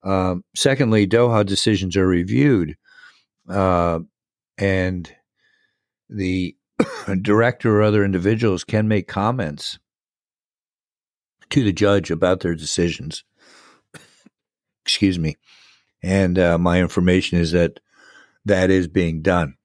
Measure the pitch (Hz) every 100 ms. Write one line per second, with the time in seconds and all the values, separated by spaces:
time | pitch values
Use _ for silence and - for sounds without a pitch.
0 | 95 95 92 90 - - 143 135 127 110
1 | 101 117 120 113 101 98 - 104 92 90
2 | 92 90 90 117 143 117 80 76 _ -
3 | - _ _ _ 90 95 95 90 85 82
4 | 85 _ _ _ _ - 98 95 92 92
5 | 85 - _ _ _ _ _ _ _ _
6 | _ 110 92 92 90 - _ _ - -
7 | - 98 104 104 117 120 117 104 107 104
8 | 98 92 92 113 113 90 - 110 107 107
9 | 87 - 104 127 85 73 - - _ _
10 | _ _ _ _ _ _ _ _ _ _
11 | _ _ _ _ _ 147 113 87 101 101
12 | 90 80 90 92 90 82 80 - 87 82
13 | - - _ _ _ - - _ _ -
14 | _ _ _ _ _ _ _ _ - -
15 | 98 90 80 73 _ _ _ _ _ _
16 | 85 95 92 87 87 85 87 87 87 -
17 | 90 92 - 87 82 87 82 - _ _
18 | - - _ _ 101 95 92 95 87 87
19 | 87 80 78 90 80 67